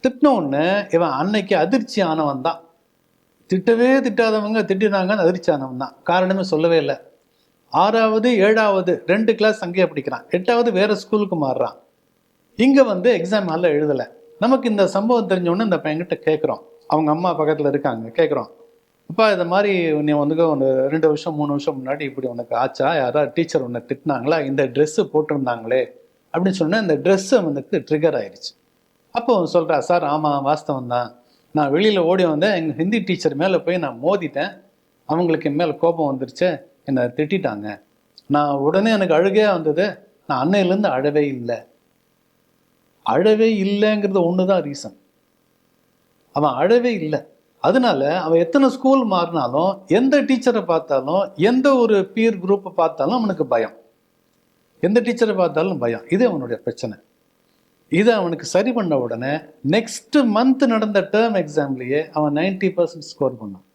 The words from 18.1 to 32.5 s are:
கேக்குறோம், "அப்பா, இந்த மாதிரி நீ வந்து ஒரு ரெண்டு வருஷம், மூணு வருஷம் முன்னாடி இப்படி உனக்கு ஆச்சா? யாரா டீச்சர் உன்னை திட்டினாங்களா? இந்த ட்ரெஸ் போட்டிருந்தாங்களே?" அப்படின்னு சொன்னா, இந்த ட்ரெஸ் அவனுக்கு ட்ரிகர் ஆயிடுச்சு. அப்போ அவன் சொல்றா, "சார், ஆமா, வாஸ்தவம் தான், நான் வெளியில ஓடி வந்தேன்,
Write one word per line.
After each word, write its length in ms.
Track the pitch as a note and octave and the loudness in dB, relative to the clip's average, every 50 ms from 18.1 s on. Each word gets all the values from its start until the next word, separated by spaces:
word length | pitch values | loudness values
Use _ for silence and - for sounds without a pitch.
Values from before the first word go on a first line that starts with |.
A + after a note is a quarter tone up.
| - - E3 | -2 0 0
கேக்குறோம், 260 | D3+ D3+ C3+ A2+ - - _ - _ _ _ _ _ _ _ _ _ | 0 0 -4 -6 -8 -14 _ -20 _ _ _ _ _ _ _ _ _
"அப்பா, 220 | E3+ F3 A3 G#3+ | -2 0 2 2
இந்த 140 | G3+ F3+ F3 | 2 0 -2
மாதிரி 560 | E3+ F3 G3 G#3 G#3 G3 F#3 E3+ D#3+ D3+ D3+ | 0 0 0 2 2 0 0 0 0 0 0
நீ 100 | D3+ D3 | 0 0
வந்து 380 | D3 D3 D3 D3 D#3+ D#3+ E3+ D#3+ | 0 2 2 0 2 2 2 2
ஒரு 400 | D3+ C#3 C3+ C3+ C3 C3 C3 C#3 | 2 2 2 0 2 2 0 0
ரெண்டு 180 | D3+ D#3+ D#3+ D#3+ | 0 2 2 2
வருஷம், 280 | D3+ D3 - F3 D#3+ | 2 2 -2 -6 -4
மூணு 140 | D3 D3 D3 | -4 -2 -2
வருஷம் 360 | C#3+ C#3+ C#3+ - C#3+ C3 C3 | -2 -2 -2 -4 -6 -6 -6
முன்னாடி 160 | C3 C#3 D3 | -6 -6 -6
இப்படி 260 | D#3 C#3 C3+ - C3 B2+ | -6 -8 -8 -6 -8 -8
உனக்கு 280 | A#2+ A#2+ A#2+ - A#2+ | -6 -8 -8 -6 -2
ஆச்சா? 400 | A#2 B2+ C3+ - - C#3 C3+ E3+ | -2 -2 -2 -2 -2 -2 0 0
யாரா 280 | D#3 C3+ B2 A#2+ D3+ D3 | 0 -2 0 0 0 0
டீச்சர் 380 | C3+ C#3+ - E3 E3 - D#3+ | 0 0 -4 -4 -2 -2 -4
உன்னை 200 | C3 A#2+ A#2+ A#2+ | -4 -2 -8 -10
திட்டினாங்களா? 640 | A#2 - C#3 - _ D#3 C#3+ B2 A#2 C#3 E3 D#3+ D3 | -6 -8 -10 -8 _ -4 -2 -2 0 0 0 0 0
இந்த 180 | C3+ C#3 C3+ C#3 | -2 0 0 0
ட்ரெஸ் 340 | C3 B2 C#3 D3+ D3+ - - | 0 2 0 0 0 2 -2
போட்டிருந்தாங்களே?" 920 | G3 - - D3+ D3+ D3+ D3+ C#3+ C3+ B2+ A#2+ A2+ A2+ A2+ B2 C3 B2 - - - _ _ _ _ _ _ _ | -2 0 0 -2 0 0 -2 -2 0 -2 -2 -2 -4 -2 0 0 0 -2 -6 -20 _ _ _ _ _ _ _
அப்படின்னு 160 | D#3+ F3+ F#3+ | -2 -2 -2
சொன்னா, 280 | F#3 F#3 E3 - F3+ A3+ | 0 0 -2 0 0 0
இந்த 180 | A3 F3+ D#3 | 0 0 -2
ட்ரெஸ் 400 | C#3 C#3 F3 G3 F#3+ F#3+ F#3+ - A#3+ | 0 2 2 2 2 2 2 2 2
அவனுக்கு 460 | F#3+ D#3+ C#3+ C#3 C3 - - E3+ B2 - | 2 2 -4 -6 -6 -4 -6 -6 -2 -2
ட்ரிகர் 220 | D3+ D3+ D3+ E3 C#3+ | -2 0 0 0 0
ஆயிடுச்சு. 440 | B2 G#2+ G2 - - - - - _ _ _ _ _ _ _ _ _ _ _ | 0 -6 -6 -12 -16 -18 -18 -18 _ _ _ _ _ _ _ _ _ _ _
அப்போ 240 | _ A#3 A3+ - A#3+ | _ -6 -2 0 0
அவன் 140 | G3+ F3 D3+ D3 | 0 0 2 0
சொல்றா, 240 | F3 E3 D#3 E3 C#3+ | 0 0 2 0 -2
"சார், 260 | B2+ - F3+ F3 E3 | 0 0 0 0 0
ஆமா, 380 | C#3+ C#3+ D#3 D#3 D3+ C#3+ C#3 | 0 -2 -2 0 0 -2 0
வாஸ்தவம் 460 | C3+ C#3 D3+ D3+ - - D3 C3 B2+ A#2+ | 0 0 -2 -2 -2 -6 -6 -6 -4 -4
தான், 280 | B2 B2 A#2+ A2+ - _ _ _ _ _ _ _ | -4 -4 -4 -4 -10 _ _ _ _ _ _ _
நான் 200 | _ D#3 D3 C#3 | _ -2 0 2
வெளியில 280 | C#3 D#3+ G3+ G#3+ G#3 F#3+ | 2 2 2 2 2 2
ஓடி 260 | E3+ D#3+ F3+ F#3+ F#3 | 2 2 2 2 2
வந்தேன், 280 | E3 D#3 D3 E3 G#3 | 2 2 2 0 0